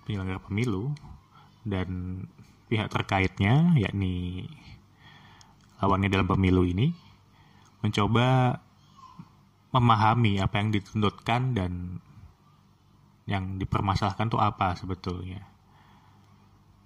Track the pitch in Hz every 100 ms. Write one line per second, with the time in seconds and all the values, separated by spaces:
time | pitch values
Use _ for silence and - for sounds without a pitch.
0 | - 101 95 92 - 101 123 92 131 147
1 | - - _ - - _ 110 95 90 90
2 | 92 92 110 - - _ - 110 101 -
3 | - 98 95 - 101 143 170 151 95 101
4 | 92 90 90 90 - - - - _ _
5 | - - - - - _ _ - 98 95
6 | 98 98 95 95 95 92 90 92 151 170
7 | - - _ _ - - _ _ 104 107
8 | 104 117 127 131 127 - - _ _ -
9 | - - - _ _ _ _ 127 120 107
10 | 107 117 110 98 95 104 107 104 - 110
11 | 101 - - 123 127 117 90 90 90 90
12 | - - - _ _ _ _ _ _ _
13 | _ _ - 98 95 95 - - 101 95
14 | 101 - 110 113 104 - 95 87 92 92
15 | 92 90 92 95 - _ _ _ _ -
16 | _ _ _ _ _ _ _ _